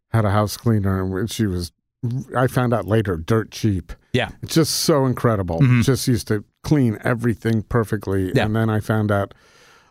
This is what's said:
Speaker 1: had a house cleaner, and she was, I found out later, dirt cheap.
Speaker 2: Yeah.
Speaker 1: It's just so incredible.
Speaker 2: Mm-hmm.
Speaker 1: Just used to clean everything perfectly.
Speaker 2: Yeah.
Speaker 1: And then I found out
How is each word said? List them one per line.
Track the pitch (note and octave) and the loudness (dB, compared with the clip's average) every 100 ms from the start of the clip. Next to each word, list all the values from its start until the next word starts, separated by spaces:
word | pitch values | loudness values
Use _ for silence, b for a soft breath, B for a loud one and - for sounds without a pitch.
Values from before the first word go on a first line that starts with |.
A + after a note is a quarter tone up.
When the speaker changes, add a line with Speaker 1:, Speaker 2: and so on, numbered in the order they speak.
| _ | _
Speaker 1:
had | A2+ | 0
a | G#2 | 2
house | G2+ G#2 - | 2 0 -2
cleaner, | A#2+ A2 G2 F#2+ F#2+ F#2 | 0 0 0 -2 -2 -4
and | A2 | -4
she | - | -2
was, | G#2+ F2+ E2+ - _ _ A#2+ B2+ - | -2 -2 -6 -12 _ _ -6 -6 -4
I | A#2+ B2+ | -2 0
found | C3+ B2 | 0 0
out | A#2 F#2 | -2 0
later, | A2+ G2+ E2+ | 0 0 -4
dirt | E2 A2+ G#2+ | 0 -2 -2
cheap. | - A2+ F#2 - - _ | -4 -2 -2 -6 -16 _
Speaker 2:
Yeah. | B2 A2+ - | -4 -4 -8
Speaker 1:
It's | - | -4
just | - D3+ - | 0 0 0
so | - D3+ | 0 2
incredible. | C3 A#2+ A#2+ G#2+ F2 E2 | 2 2 0 0 -2 2
Speaker 2:
Mm-hmm. | C3 B2 | 4 4
Speaker 1:
Just | A#2 B2 - | 4 2 2
used | A#2 - | -2 0
to | G#2+ - _ | -4 -4 _
clean | - D3+ B2 G#2 | 0 2 2 0
everything | A#2+ A#2+ A#2+ G#2 A2+ A2+ | -2 -2 -2 -2 0 -2
perfectly. | G2 A#2+ G#2+ G#2+ G2+ G2 F#2 | 0 -2 0 -4 -2 -2 0
Speaker 2:
Yeah. | C3 G#2+ | 0 0
Speaker 1:
And | A2 | 0
then | A2 | 0
I | G#2+ | 0
found | - A2 G#2+ | 0 0 2
out | G2+ G2 - b b b b b | 0 -2 -8 b b b b b